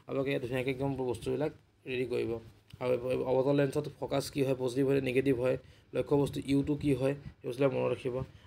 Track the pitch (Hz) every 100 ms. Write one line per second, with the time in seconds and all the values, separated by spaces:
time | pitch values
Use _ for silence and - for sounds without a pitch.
0 | - 131 135 139 123 131 127 127 139 131
1 | 127 110 135 127 - - _ _ - 127
2 | 123 120 113 113 113 - _ - 127 123
3 | 123 127 127 131 131 143 143 147 143 -
4 | 127 139 - 147 135 127 127 123 135 139
5 | 131 123 135 120 127 135 - - _ 131
6 | 127 143 135 143 135 139 135 147 147 127
7 | 135 147 - - 131 120 139 127 127 123
8 | 131 123 131 -